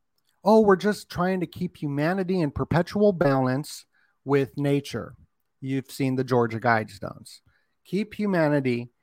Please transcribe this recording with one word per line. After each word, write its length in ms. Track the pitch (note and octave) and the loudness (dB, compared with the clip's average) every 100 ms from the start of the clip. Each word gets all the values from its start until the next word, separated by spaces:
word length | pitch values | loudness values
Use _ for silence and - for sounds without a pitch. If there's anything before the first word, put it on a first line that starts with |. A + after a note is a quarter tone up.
| _ _ _ _ | _ _ _ _
"Oh, 180 | F#3+ A3 | 4 6
we're 140 | G#3 F#3 | 6 4
just 340 | G3+ G3+ - | 2 -2 -6
trying 300 | - F3+ F#3 | -4 -2 -2
to 80 | E3+ | -4
keep 300 | - F3+ - | -6 -8 -6
humanity 640 | D3 C#3 D#3 G3 F3+ F#3+ | -6 -2 -2 -2 -2 0
in 100 | D3 | -2
perpetual 640 | - C3 D#3 F3 G#3 G#3 | -2 0 0 0 2 2
balance 720 | E3+ C#3+ C3+ B2+ C3+ D3+ - - _ _ _ | 4 2 2 0 -2 -6 -14 -20 _ _ _
with 340 | C3 C#3 C3+ C#3+ | 0 0 0 -2
nature." 580 | C#3+ C#3+ - A#2 - - _ _ _ - | 0 0 -2 -10 -10 -16 _ _ _ -14
You've 280 | C3+ C3+ - | -6 -6 -6
seen 260 | - C3+ C3 | -4 -2 -2
the 80 | |
Georgia 360 | C3 B2 A#2 A2+ | 2 2 2 0
Guidestones. 800 | A#2+ A2+ G#2 - - - - - _ _ _ _ - | 2 2 0 -10 -14 -14 -20 -20 _ _ _ _ -8
"Keep 300 | F#3+ G#3+ - | -6 -6 -4
humanity 720 | G#3 F3+ D3+ D3 C3 A#2+ B2 _ | -2 2 2 2 0 -2 -6 _